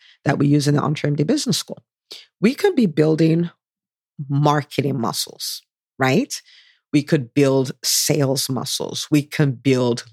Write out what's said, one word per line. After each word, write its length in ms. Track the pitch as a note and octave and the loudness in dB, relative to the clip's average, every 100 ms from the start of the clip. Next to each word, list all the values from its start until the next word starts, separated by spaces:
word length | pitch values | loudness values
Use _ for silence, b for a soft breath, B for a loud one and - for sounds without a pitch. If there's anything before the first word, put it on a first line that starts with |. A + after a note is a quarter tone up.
| b b C#3+ | b b -2
that 140 | C#3 | 0
we 80 | C#3+ | 2
use 200 | D3 C#3+ | 2 2
in 80 | D3 | 0
the 60 | |
Entre 280 | - D3+ D3 | 0 -2 -2
M 60 | D3 | 0
D 80 | |
Business 340 | D3+ D4 C4 - | 0 -2 -2 -4
School." 260 | - - _ _ - B B - | -6 -14 _ _ -20 B B -2
We 160 | G#3+ C#4+ | -2 2
could 200 | G4+ E4 | 0 2
be 120 | G#3 | 0
building 640 | D3 D#3 D#3+ D#3+ E3+ E3+ _ _ _ _ _ _ - C#3 | 2 2 4 2 2 -2 _ _ _ _ _ _ -14 -4
marketing 680 | C#3+ D3 D3 C#3 - C#3 C3+ | 2 2 2 -2 -4 -4 -2
muscles, 640 | A2+ - - - - - _ _ _ - | -4 -4 -8 -10 -12 -12 _ _ _ -4
right? 440 | C3 D3+ C#4 - - b b b b | 0 0 -2 -8 -16 b b b b
We 80 | D3+ | -2
could 320 | C#3+ D#3+ A#2+ | 2 0 0
build 380 | - C#3 C3+ B2+ - | 2 2 2 0 -4
sales 680 | - - - D3+ C3+ C#3 - | -4 -2 0 0 0 -2 -4
muscles. 580 | B2+ - - - - - | -6 -6 -6 -6 -8 -2
We 140 | D3+ | 0
can 300 | C#3 - C#3+ | 0 0 0
build 500 | A#2+ C#3 B2+ B2 A#2 - | 0 0 2 0 -2 -6